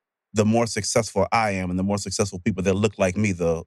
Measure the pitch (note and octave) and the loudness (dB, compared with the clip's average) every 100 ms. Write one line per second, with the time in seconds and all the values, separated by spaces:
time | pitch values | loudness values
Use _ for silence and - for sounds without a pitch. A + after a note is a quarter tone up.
0 | _ _ _ G#2+ G#2+ A#2 A2+ G#2+ - A#2+ | _ _ _ 0 2 2 0 -2 -2 -2
1 | G#2 G2 F#2 A2+ G#2+ F#2+ F2+ F#2 G2 G2+ | 0 0 0 2 2 0 -2 0 0 -2
2 | G2 - G2+ F#2 A2+ F#2+ F#2+ F#2+ G#2+ - | -2 -2 -2 -2 -4 0 0 2 0 0
3 | F#2+ F#2 G#2+ F2 E2 E2 | 0 0 -2 0 0 -2